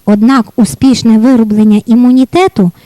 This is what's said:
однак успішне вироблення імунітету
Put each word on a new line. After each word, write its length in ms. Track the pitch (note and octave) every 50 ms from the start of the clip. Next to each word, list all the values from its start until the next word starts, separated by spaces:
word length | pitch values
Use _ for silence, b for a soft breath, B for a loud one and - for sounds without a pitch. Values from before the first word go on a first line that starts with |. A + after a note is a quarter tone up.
| -
однак 400 | G#3 G#3 G#3 A3 B3 C4+ B3+ - - _
успішне 600 | - G#3 - - - C4+ C4+ A#3+ - - A3+ A3
вироблення 640 | G#3+ A3 C4+ C4 A#3 A3+ G#3 G#3 G#3+ G#3+ G#3+ G#3 G#3 -
імунітету 880 | A#3 A3+ B3 B3 B3 B3+ B3+ C4 - - F4 F#4+ F#4 - A3 F#3 F3 b b b